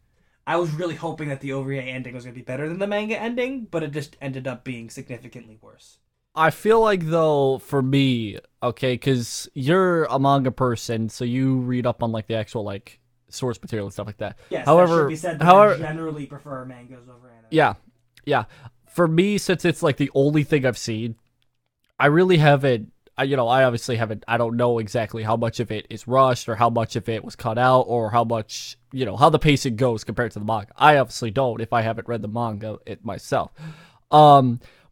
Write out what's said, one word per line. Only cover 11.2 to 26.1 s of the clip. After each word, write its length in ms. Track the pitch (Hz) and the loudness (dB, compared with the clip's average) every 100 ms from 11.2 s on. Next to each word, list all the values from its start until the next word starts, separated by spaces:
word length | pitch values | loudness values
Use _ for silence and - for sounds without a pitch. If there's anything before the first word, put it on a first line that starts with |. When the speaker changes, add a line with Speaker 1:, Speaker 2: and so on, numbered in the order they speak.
Speaker 2:
you 340 | 123 123 135 131 | -6 -2 0 0
read 280 | 123 123 120 | -2 -2 -2
up 160 | - | -2
on, 100 | 117 | -4
like, 140 | 113 107 | -4 -4
the 80 | |
actual, 300 | 113 107 120 | -6 -6 -8
like, 340 | 101 98 - - _ _ _ | -8 -10 -14 -20 _ _ _
source 320 | - 127 117 | -8 -8 -8
material 260 | - 113 98 | -8 -8 -8
and 60 | |
stuff 140 | - 107 | -10 -12
like 120 | - | -10
that. 200 | 104 - _ | -12 -12 _
Speaker 1:
Yes, 160 | - | -6
Speaker 2:
However, 320 | - 165 180 165 | 4 6 6 4
Speaker 1:
that 60 | |
should 60 | 143 | 0
be 80 | 156 | -4
said 220 | 180 156 | -8 2
that 60 | |
Speaker 2:
however 300 | 160 190 208 | 6 8 8
Speaker 1:
I 40 | 170 | 4
generally 480 | 160 160 160 151 139 | -4 -8 -8 -10 -12
prefer 380 | 143 139 131 | -16 -14 -14
mangas 440 | 127 123 120 - - | -14 -18 -20 -20 -20
over 200 | - - | -20 -20
anime. 160 | _ _ | _ _
Speaker 2:
Yeah, 240 | 156 135 104 _ _ _ _ | 2 2 0 _ _ _ _
yeah. 200 | - 135 107 - - - _ | -4 -2 -2 -10 -20 -20 _
For 200 | - 170 | 0 2
me, 320 | 160 196 202 | 4 2 0
since 260 | - 180 | -2 -2
it's, 180 | 175 156 | -2 0
like, 120 | 160 135 | -2 0
the 120 | 139 | -2
only 280 | 139 139 151 | 2 2 2
thing 200 | 143 151 127 | 2 0 0
I've 120 | 113 | -2
seen, 380 | - 110 117 113 _ _ _ _ _ _ _ - | -6 -6 -8 -10 _ _ _ _ _ _ _ 0
I 80 | 143 | 4
really 320 | 156 185 175 | 4 4 6
haven't, 540 | 151 143 139 120 107 _ _ - | 6 4 4 0 -2 _ _ -6
I, 60 | |
you 120 | 135 135 | -2 0
know, 120 | 117 | 2
I 160 | 131 | 4
obviously 320 | 131 117 - 117 | 2 0 -4 -4
haven't, 280 | 110 107 - | -4 -6 -4
I 80 | 117 | -2
don't 200 | 117 117 | 0 0
know 220 | 123 117 | 0 0
exactly 440 | 110 123 107 110 | -2 -4 -4 -6
how 120 | 110 113 | -4 -2
much 220 | 117 - | -2 -4
of 100 | 113 | -6
it 140 | 107 - | -8 -10
is 160 | 113 | -14
rushed 400 | - | -2